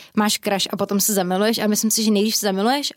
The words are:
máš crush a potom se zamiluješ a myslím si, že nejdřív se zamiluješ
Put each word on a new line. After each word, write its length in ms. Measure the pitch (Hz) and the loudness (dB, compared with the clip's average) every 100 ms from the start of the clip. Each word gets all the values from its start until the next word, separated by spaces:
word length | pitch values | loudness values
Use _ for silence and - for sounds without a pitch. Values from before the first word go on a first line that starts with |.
| - 214 | -6 0
máš 220 | 208 - | 0 0
crush 280 | 208 196 - | -2 -2 -2
a 60 | 196 | -4
potom 240 | 196 202 | -2 0
se 140 | - | 0
zamiluješ 440 | 196 180 185 214 226 | 0 0 0 0 0
a 80 | 214 | 0
myslím 240 | 208 220 | 0 0
si, 120 | - | 0
že 60 | 220 | 2
nejdřív 260 | 202 208 - | 2 2 0
se 100 | 202 | -2
zamiluješ 460 | 190 220 285 277 | 0 0 0 -4